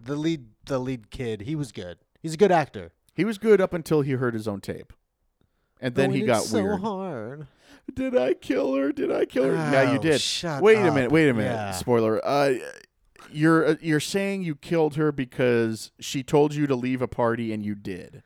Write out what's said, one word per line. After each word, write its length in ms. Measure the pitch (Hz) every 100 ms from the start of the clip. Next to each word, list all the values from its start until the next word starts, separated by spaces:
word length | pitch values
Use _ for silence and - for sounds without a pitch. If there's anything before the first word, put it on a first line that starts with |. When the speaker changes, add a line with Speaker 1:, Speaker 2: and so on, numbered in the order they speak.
Speaker 1:
the 140 | 120 147
lead, 300 | 160 165 113 _
the 140 | - 135
lead 320 | 127 127 107
kid, 320 | - 120 107
he 120 | 104
was 160 | 156 135
good. 280 | - 90 85 _ _
He's 100 | 160
a 60 | 160
good 120 | 202
actor. 420 | 175 143 - 85 _ _
Speaker 2:
He 120 | - 202
was 100 | 202
good 240 | 220 202
up 140 | 185
until 260 | 175 - 156
he 120 | 143
heard 200 | 127 127
his 160 | 113 110
own 140 | 98
tape, 320 | - 85 - - _ _ _ _ _ _ _ _
and 120 | 127
then 140 | 123 135
Speaker 1:
Oh, 20 |
Speaker 2:
he 40 | 131
Speaker 1:
and 60 | -
Speaker 2:
got 120 | 113
Speaker 1:
it's 80 | -
so 120 | 208
Speaker 2:
weird. 180 | 196 196
Speaker 1:
hard. 640 | 214 190 190 131 107 143 143 _ _ - -
Speaker 2:
"Did 240 | 262 262 247
I 160 | 254
kill 420 | 349 - 262 269
her? 160 | 269 277
Did 220 | 302 -
I 140 | - -
kill 180 | 247
her?" 80 | 269
Yeah, 400 | - - 135 269
you 60 | -
Speaker 1:
Oh, 40 |
Speaker 2:
did. 160 | 160 135
Speaker 1:
shut 440 | - - 175 143
Speaker 2:
Wait 160 | 208 220
a 100 | 185
Speaker 1:
up. 60 |
Speaker 2:
minute. 160 | 139 123
Wait 160 | 156 151
a 60 |
minute. 160 | 117 104
Speaker 1:
Yeah. 200 | 110 101
Speaker 2:
Spoiler. 500 | 92 - 117 110 110 -
Uh, 280 | 143 143 123 71 50 - _ _ _ -
you're, 360 | 151 156 165 151
uh, 80 | 160
you're 180 | 160 151
saying 420 | - 196 196 196
you 100 | 175
killed 400 | 147 - 170 156
her 180 | 143 151
because 800 | 139 127 - 127 117 113 110 - _
she 220 | - 143
told 320 | 131 151 151
you 120 | 147 143
to 80 |
leave 280 | 127 127 127
a 60 | 127
party 440 | - 117 117 113
and 100 | 107
you 120 | 104
did. 480 | 104 104 90 - -